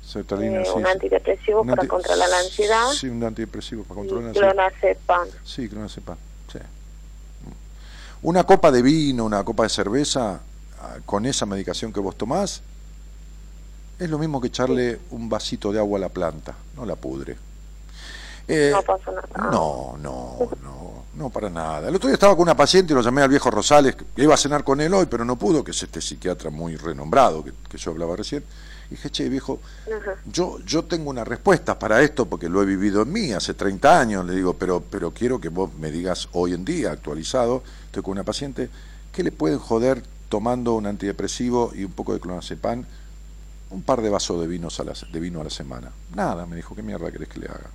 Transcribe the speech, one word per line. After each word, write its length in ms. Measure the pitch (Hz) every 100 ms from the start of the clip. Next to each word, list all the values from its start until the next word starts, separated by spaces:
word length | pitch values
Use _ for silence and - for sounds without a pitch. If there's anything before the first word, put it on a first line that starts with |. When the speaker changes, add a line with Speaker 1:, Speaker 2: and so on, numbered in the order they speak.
Speaker 1:
Sertralina, 560 | - 107 98 101 107 101
Speaker 2:
Eh, 40 |
Speaker 1:
sí, 60 | 92 90
Speaker 2:
un 80 |
Speaker 1:
sí. 40 | 92
Speaker 2:
antidepresivo 680 | 92 - - - 196 - 214
Speaker 1:
Un 40 | 226
Speaker 2:
para 140 | -
Speaker 1:
anti-, 60 | 135
Speaker 2:
controlar 400 | 180 180 175 180
la 100 | 180
ansiedad. 480 | 180 180 208 226 240
Speaker 1:
sí, 160 | 277 135
un 140 | 120
antidepresivo 580 | 117 110 110 107 - 113
para 120 | 98
Speaker 2:
Y 40 | 92 101
Speaker 1:
controlar 180 | -
la 40 | 120
ansiedad. 220 | 403 196
Speaker 2:
clonazepam. 760 | 196 190 190 196 - - 180 175 -
Speaker 1:
Sí, 240 | - - 117
clonazepam, 480 | 104 107 - 98 87 - - -
sí. 60 | - - - - - - - - - - - - - - - - -
Una 220 | 143 175
copa 260 | 165 190 165
de 100 | 127
vino, 420 | 123 160 147 127
una 200 | 113 104
copa 200 | 98 113
de 40 | 110
cerveza, 720 | - 98 117 147 139 113 90 - - - -
ah, 160 | - 60
con 220 | - 101 117
esa 180 | 135 110
medicación 460 | 98 90 87 113
que 80 | 101
vos 160 | 95 90
tomás, 460 | 107 156 202 - - - - - - - - - - - - - - -
es 120 | 180
lo 80 | 156
mismo 220 | 160 143
que 80 | 120
echarle 460 | - 127 127 123
Speaker 2:
Sí. 60 | 113 -
Speaker 1:
un 180 | 117 113
vasito 420 | 107 - 120 104
de 60 | 104
agua 200 | 104 101
a 20 |
la 60 | 92
planta, 460 | - 85 76 69 64 - -
no 80 | 120
la 100 | 80
pudre. 400 | 65 65 65 60 - - - - - - - - - - -
Eh, 220 | 160 143
Speaker 2:
No 100 | 143
pasa 280 | 190 190 -
nada. 380 | 185 - - -
Speaker 1:
no, 460 | - 80 67 65 64
no, 380 | 71 64 62 62 240 -
no, 420 | 135 135 - 110 -
no 160 | 139 147
para 200 | 120 104
nada. 380 | 85 80 78 85
El 80 | 175
otro 120 | 262
día 60 |
estaba 200 | 269 202
con 80 | 190
una 140 | 170 139
paciente 360 | 143 185 180
y 40 | 143
lo 60 |
llamé 200 | 117 131
al 60 | 139
viejo 220 | 135 127
Rosales, 460 | 104 98 147 135 -
que 80 | - -
iba 120 | 147
a 40 | 143
cenar 260 | 143 147
con 160 | 135 139
él 120 | 151
hoy, 120 | 190 160
pero 180 | 120
no 120 | 117 123
pudo, 260 | 208 160
que 60 | 98
es 100 | 82
este 180 | 87 82
psiquiatra 500 | - - 90 85 80
muy 260 | 73 82 78
renombrado 680 | 76 69 73 127 120 80
que, 80 | 71 - -
que 80 | -
yo 120 | -
hablaba 260 | 80 82 90
recién. 280 | 107 143 - - - - -
Y 20 |
dije, 200 | - -
"Che, 180 | - 135
viejo, 300 | 131 - 131 - - -
Speaker 2:
Ajá. 280 | 220 208 190 -
Speaker 1:
yo, 340 | 107 180 -
yo 200 | - 151
tengo 260 | 160 170 151
una 140 | 131
respuesta 520 | 110 113 - 180 - 101
para 260 | 104 107
esto 240 | 147 - 104
porque 220 | 90 82
lo 140 | 90
he 40 | 101
vivido 360 | 98 101 98
en 100 | 110
mí 200 | 202 190
hace 220 | 92 -
treinta 440 | 92 101 98 139 170
años", 260 | 123 101 90
le 80 |
digo, 200 | 92 92
"pero, 260 | 85 92 90
pero 300 | - 98 85
quiero 280 | - 120 127
que 80 | 85
vos 240 | 85 92
me 160 | 76 78
digas 380 | 78 90 87 -
hoy 200 | 87 90
en 100 | 90
día, 280 | 92 175 107
actualizado, 720 | 76 - 76 80 131 117 127 - - -
estoy 160 | -
con 80 | 92
una 100 | 98
paciente, 440 | 95 107 143 127 127 - - - -
¿qué 120 | -
le 80 | 170
pueden 260 | - 156 143
joder 460 | - 113 123 127 - - -
tomando 460 | 107 110 123 120
un 120 | 113 101
antidepresivo 840 | 101 98 92 98 - 123 120 117
y 80 | 82
un 100 | 95
poco 200 | 87 113
de 60 | 101
clonazepam, 640 | - 90 - - - 117 123 - - - - - - - -
un 120 | 190
par 200 | 175 131
de 60 | 110
vasos 300 | 101 - 87
de 60 | 82
vinos 320 | 87 85 -
a 60 |
la 100 | -
se-, 120 | - -
de 120 | 82
vino 220 | 87 85
a 40 |
la 60 | 76
semana?". 400 | - 69 62 60 - -
"Nada", 320 | 175 185 90 87
me 80 |
dijo, 220 | 85 - -
"¿qué 60 |
mierda 260 | 107 95 82
querés 180 | 82 80
que 120 | -
le 60 | -
haga?". 220 | - -